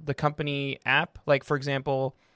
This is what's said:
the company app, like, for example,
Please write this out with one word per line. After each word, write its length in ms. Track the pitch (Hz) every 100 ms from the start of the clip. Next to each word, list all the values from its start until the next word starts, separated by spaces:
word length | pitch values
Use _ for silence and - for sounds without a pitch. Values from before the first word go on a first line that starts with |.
the 100 | 151
company 640 | 135 151 147 147 143 139 131 -
app, 340 | 135 165 - -
like, 180 | 139
for 120 | - 147
example, 600 | 139 139 139 135 135 - _